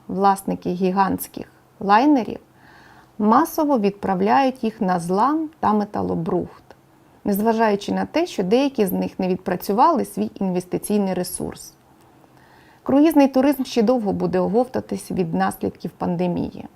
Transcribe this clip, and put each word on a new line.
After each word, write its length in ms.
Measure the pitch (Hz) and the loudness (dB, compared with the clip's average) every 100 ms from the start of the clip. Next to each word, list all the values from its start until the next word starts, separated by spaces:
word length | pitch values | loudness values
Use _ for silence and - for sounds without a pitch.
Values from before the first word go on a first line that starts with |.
| - | -10
власники 600 | 185 196 190 - 180 175 | 0 2 2 -2 -6 -4
гігантських 760 | 180 185 190 190 180 - - - _ _ - | -2 0 2 0 -2 -8 -14 -18 _ _ -8
лайнерів 600 | 190 214 294 277 - - _ _ - - - - _ - | 2 4 6 4 0 -8 _ _ -20 -20 -20 -20 _ -2
масово 640 | 214 247 320 - 294 262 | 4 4 4 0 0 2
відправляють 840 | 202 202 190 185 196 262 262 262 | 0 -2 -4 0 2 4 2 0
їх 180 | 220 - | -6 -2
на 180 | 185 180 | -2 0
злам 500 | 170 190 247 311 311 - | 0 0 0 0 -4 -4
та 140 | 208 | 0
металобрухт, 920 | 214 208 208 185 175 170 180 - - - - _ _ _ _ | 0 -2 -4 -4 -4 -2 -4 -4 -12 -20 -20 _ _ _ _
незважаючи 680 | 208 202 226 220 220 202 - | -4 0 0 2 2 0 -2
на 140 | 190 196 | -4 -2
те, 200 | 302 349 | -2 -2
що 180 | - | -4
деякі 420 | 180 240 277 269 190 | 0 2 2 0 0
з 60 | |
них 280 | 185 185 - | -2 -4 -4
не 80 | 185 | -2
відпрацювали 800 | 185 - 180 - 202 311 294 196 | -2 -4 -4 -2 2 2 2 -2
свій 260 | - 214 - | -6 -6 -4
інвестиційний 760 | 190 180 175 170 - 208 190 | -4 -2 -4 -6 -2 0 0
ресурс. 600 | 180 180 - - - - _ _ _ _ _ _ _ _ - _ _ | -4 -6 -8 -10 -10 -18 _ _ _ _ _ _ _ _ -20 _ _
Круїзний 440 | - 269 320 294 277 | 0 4 6 6 4
туризм 360 | 262 277 277 | 4 2 0
ще 180 | 254 240 | -2 0
довго 320 | 208 254 202 | 2 2 0
буде 260 | 180 180 185 | -2 -2 0
оговтатись 720 | 180 214 247 - - 196 - | 0 0 -2 -4 -6 -8 -6
від 220 | 185 165 | -4 -2
наслідків 580 | 175 190 - 196 - 175 | -2 -2 -4 -8 -6 -12
пандемії. 760 | - 185 170 180 170 160 - - | -6 -4 -2 -2 -2 -6 -10 -16